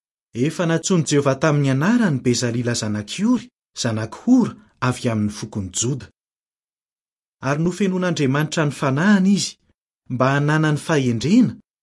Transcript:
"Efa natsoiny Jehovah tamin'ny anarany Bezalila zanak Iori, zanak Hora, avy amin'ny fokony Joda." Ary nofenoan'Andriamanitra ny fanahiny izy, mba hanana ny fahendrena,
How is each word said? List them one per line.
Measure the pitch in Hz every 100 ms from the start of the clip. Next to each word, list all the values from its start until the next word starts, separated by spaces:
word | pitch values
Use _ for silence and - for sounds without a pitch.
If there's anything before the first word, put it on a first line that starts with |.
| _ _ _
"Efa | 113 147 - 165
natsoiny | 165 - 180
Jehovah | 139 147 139 135
tamin'ny | 160 147 139
anarany | 135 170 240 208 131
Bezalila | 127 120 120 120 120
zanak | 117 107 104 104 -
Iori, | 220 240 - _ _ -
zanak | 120 107 110 -
Hora, | - 254 - - - _
avy | 127 117 123
amin'ny | 110 104 -
fokony | 110 107 95
Joda." | - 120 139 - _ _ _ _ _ _ _ _ _ _ _ _ _
Ary | 131 143
nofenoan'Andriamanitra | 175 180 196 185 180 160 131 143 156 -
ny | 151
fanahiny | - 143 135 190 202 190 190
izy, | - - _ _ _ _ -
mba | 123 127
hanana | 143 147 156 156
ny | 147
fahendrena, | - 151 131 110 131 233 165 - _ _